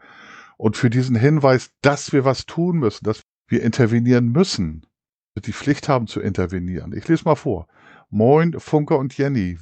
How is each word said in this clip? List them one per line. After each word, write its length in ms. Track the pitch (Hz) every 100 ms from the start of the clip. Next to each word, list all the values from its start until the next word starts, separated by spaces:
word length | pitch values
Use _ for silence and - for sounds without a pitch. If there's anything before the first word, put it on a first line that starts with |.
| _ - - - - -
und 200 | 110 -
für 120 | 123
diesen 260 | 123 127 117
Hinweis, 560 | 135 156 135 127 - -
dass 300 | 147 143 -
wir 140 | 143 131
was 200 | 127 -
tun 340 | - 175 170
müssen, 260 | 110 - 104
dass 160 | 110 _ _ -
wir 140 | 117
intervenieren 720 | 120 - 113 117 120 123 120
müssen, 540 | 135 190 - 82 78 _ _ _ _ _ -
die 180 | 110
Pflicht 360 | - 135 - -
haben 180 | 131 110
zu 120 | -
intervenieren. 760 | 104 95 90 92 90 87 82
Ich 140 | - -
lese 180 | 160 165
mal 100 | 147
vor. 320 | 143 87 - _ - - - 101
Moin, 440 | 113 151 165 160
Funke 360 | - 151 147 151
und 220 | 135 -
Jenny. 400 | 139 127 90 85